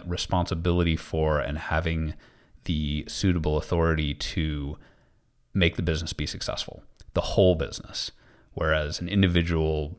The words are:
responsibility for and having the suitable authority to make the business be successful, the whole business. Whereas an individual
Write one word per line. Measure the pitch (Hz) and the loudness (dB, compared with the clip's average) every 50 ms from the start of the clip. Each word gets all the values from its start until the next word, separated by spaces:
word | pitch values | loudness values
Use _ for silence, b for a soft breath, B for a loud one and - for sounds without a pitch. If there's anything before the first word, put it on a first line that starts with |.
| - | 0
responsibility | 87 87 - - - - 87 85 - 90 82 85 90 87 87 85 85 80 | -4 -6 -4 -4 -2 0 0 0 0 -2 -2 0 2 2 4 4 2 2
for | - - - - 80 78 78 76 73 | -2 -4 -4 -2 0 2 2 2 0
and | - 71 73 | -2 -2 -6
having | 76 - - 82 80 80 85 80 80 78 76 - b b b b b b b b b - | -6 -4 -2 -2 -2 0 0 -2 -2 -2 -4 -6 b b b b b b b b b -4
the | - 82 76 76 71 76 76 - | -2 -2 0 0 -2 -2 -4 -4
suitable | - - - - 95 90 85 80 78 76 | -6 -4 0 2 2 2 2 2 0 0
authority | 76 - - 90 85 82 82 80 78 78 71 71 | 0 0 0 0 2 2 2 2 2 0 -2 -4
to | - - - - 85 80 78 73 73 69 71 73 - b b b b b b b b b b _ _ _ _ | -4 -6 -4 -2 -2 -2 -2 -2 -4 -6 -8 -8 -10 b b b b b b b b b b _ _ _ _
make | - 98 87 85 - | 0 2 2 2 2
the | - | 0
business | 82 82 80 76 85 - - | 0 0 0 -2 -2 -6 -6
be | - 76 | -6 -6
successful, | - - - - - - - - - - - - - - - - - - | -6 -6 -6 -6 -6 -6 -6 -6 -10 -12 -16 -18 -20 -20 -20 -12 -6 -4
the | 85 | -2
whole | - - - 107 95 90 87 | -2 2 4 6 6 6 6
business. | 78 - - - - - - - - - - - b b b b b b b b | 4 0 -4 -6 -10 -12 -10 -10 -8 -8 -10 -10 b b b b b b b b
Whereas | - 82 78 78 78 76 73 - - | -2 0 2 2 2 0 -2 -4 -6
an | 87 85 | -4 0
individual | 104 101 95 90 87 87 82 85 85 80 78 78 78 76 76 76 90 | 4 4 6 6 6 4 4 4 2 2 2 2 0 0 -2 -4 -8